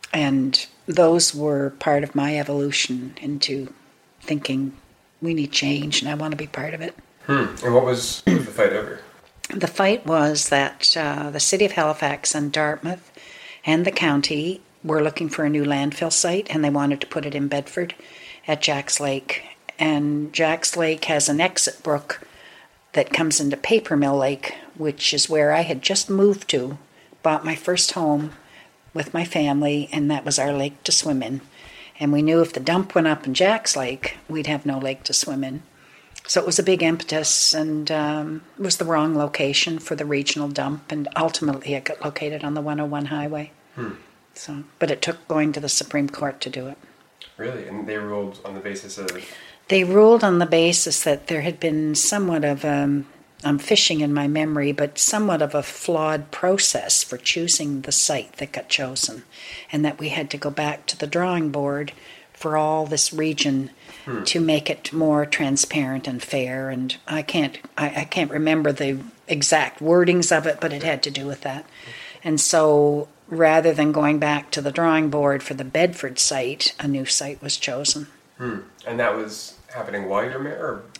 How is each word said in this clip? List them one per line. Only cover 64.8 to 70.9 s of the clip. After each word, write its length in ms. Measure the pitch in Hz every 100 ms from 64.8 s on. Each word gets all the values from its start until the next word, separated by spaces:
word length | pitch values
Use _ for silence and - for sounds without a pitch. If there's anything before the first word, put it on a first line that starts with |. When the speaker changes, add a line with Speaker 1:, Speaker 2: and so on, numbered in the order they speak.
| -
Speaker 1:
more 320 | 160 160 147 147
transparent 840 | - 143 135 - 151 135 131 131
and 140 | 123
fair. 480 | - 139 127 131 135
And 260 | 127 131 - -
I 140 | 156
can't, 380 | 147 170 143 - - -
I, 240 | 147 147
I 40 |
can't 260 | - - 147
remember 420 | 147 156 156 147
the 260 | 139 139 135 226 - -
exact 520 | 147 139 156 135 -
wordings 540 | 151 175 175 180 165
of 120 | 160 156
it, 100 | 151
but 140 | 165
it 100 | 143
had 200 | 160